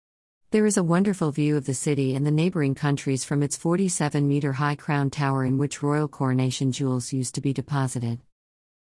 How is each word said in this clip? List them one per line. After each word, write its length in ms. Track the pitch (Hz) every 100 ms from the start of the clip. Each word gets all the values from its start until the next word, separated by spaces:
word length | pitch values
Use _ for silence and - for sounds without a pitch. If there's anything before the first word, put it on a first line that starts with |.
| _ _ _ _ _
There 120 | 214
is 120 | 214 202
a 80 |
wonderful 480 | 170 175 202 185 156
view 240 | 139 147 151
of 100 | 139
the 80 |
city 400 | 127 - 143 135
and 100 | 135
the 60 | 147
neighboring 460 | 151 175 180 139 135
countries 480 | 147 143 - 135
from 180 | - 143
its 140 | 143 -
forty-seven-meter 960 | 165 180 190 - 151 151 143 143 143
high 240 | 131 147 147
crown 340 | - 143 139
tower 340 | 139 139 135
in 140 | 131 135
which 240 | 143 -
royal 240 | 143 147 147
coronation 640 | - 131 127 127 - 135
jewels 420 | 123 135 127 123
used 220 | 135 123
to 60 | -
be 120 | 139
deposited. 680 | 135 131 143 131 123 117 117 - _ _ _ _ _